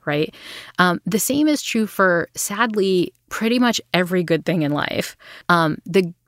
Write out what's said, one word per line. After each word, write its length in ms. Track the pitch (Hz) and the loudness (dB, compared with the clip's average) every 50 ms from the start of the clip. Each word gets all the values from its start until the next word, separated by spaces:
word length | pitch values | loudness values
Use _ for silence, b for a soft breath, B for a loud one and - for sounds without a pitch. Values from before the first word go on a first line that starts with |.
| - | -4
right? 280 | 156 147 147 - - B B B B B B B B B B | -4 -2 -2 -2 -4 B B B B B B B B B B
Um, 220 | 180 180 170 - - | 2 2 2 0 -2
the 160 | 180 180 208 - | -2 -2 -2 0
same 240 | - 262 285 302 | 0 0 2 2
is 160 | 302 294 277 - | 2 2 0 -2
true 240 | - - 226 220 | -2 -2 -2 -2
for, 420 | 196 - - 190 185 175 170 - - - | -2 0 2 2 2 2 2 0 -4 -6
sadly, 800 | - - - 202 202 240 240 208 214 190 190 185 180 170 - - _ _ - | -8 -6 -4 -2 -2 -2 0 0 0 2 2 2 2 0 0 -4 _ _ -12
pretty 320 | - - 214 233 240 247 | -6 -2 0 0 2 2
much 200 | 247 240 220 - - _ - | 2 2 0 -2 -4 _ 0
every 300 | 175 180 170 185 180 175 | 0 0 2 0 -2 0
good 200 | 156 165 156 156 | 0 0 0 0
thing 180 | - 160 165 151 | 0 0 0 0
in 100 | 143 147 | 0 0
life. 440 | 143 - - - - - - - _ B B B B B B | -2 -2 -2 -4 -4 -6 -6 -8 _ B B B B B B
Um, 300 | 175 170 165 156 156 - - | 2 2 2 0 -2 -4 -6
the, 260 | - 170 196 185 170 175 _ _ | -2 0 2 2 0 -2 _ _